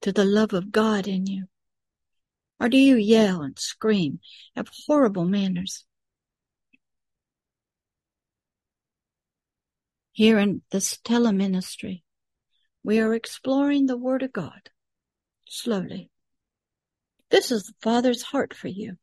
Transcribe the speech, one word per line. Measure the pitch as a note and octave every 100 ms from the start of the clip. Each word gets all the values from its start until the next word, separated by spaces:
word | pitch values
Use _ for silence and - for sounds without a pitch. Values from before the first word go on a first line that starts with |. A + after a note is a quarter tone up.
to | G3+
the | G3
love | G3 G#3 G#3+
of | F#3 G3+
God | G#3+ A3 G#3 G3+
in | F#3+ F#3+
you? | G3 F#3 _ _ _ _ _ _ _ _ _ _ -
Or | A#3
do | C4+
you | C4+ B3
yell | G3+ A3+ G#3 F3+
and | C#3 -
scream, | - - A3 G3+ D3 - - - -
have | - - - -
horrible | D4 A#3+ G3
manners? | F3 G3+ F#3+ F3 F#3+ - _ _ _ _ _ _ _ _ _ _ _ _ _ _ _ _ _ _ _ _ _ _ _ _ _ _ _ _ _ _ _ _ _ _ _ _ _ _ _ _ _ _ _
Here | - A3 G#3+
in | G3+ E3+ -
this | F#3+ - -
teleministry, | - A#3+ A#3 G3 G3 F#3 - - G#3 F3+ _ _ _ _ _ _ _ _
we | - A3
are | A3
exploring | A3+ - - C4 C4+ C#4+ C#4+ C4+
the | B3
Word | B3+ C4
of | C4
God | G#3 D#3+ - - _ _ _ _ _ _ _ _
slowly. | - A#3+ G3 E3 F#3+ - _ _ _ _ _ _ _ _ _ _ _ _
This | - -
is | A3+
the | - -
Father's | A3 A#3+ B3 A#3+
heart | - C#4 -
for | - -
you, | F#3+ G#3+ F3+